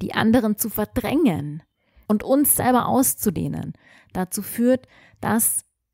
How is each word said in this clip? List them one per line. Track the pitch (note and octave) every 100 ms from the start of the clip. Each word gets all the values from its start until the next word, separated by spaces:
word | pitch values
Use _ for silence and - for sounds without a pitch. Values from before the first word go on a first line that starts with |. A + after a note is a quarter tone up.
die | F#3+
anderen | - A3 A#3+ A3 G#3+
zu | A3+
verdrängen | - G#3 - G#3 C4 D4 D3+ D3 D3+ - _ _ _ -
und | G#3
uns | - C4+ C#4
selber | - B3 B3+ -
auszudehnen, | B3 C4 - G#3+ D#3+ D#3+ D#3+ - - _ - _
dazu | - F3+ -
führt, | G3 - A#3+ B3+ - _ _ _
dass | - A3 - - - _ _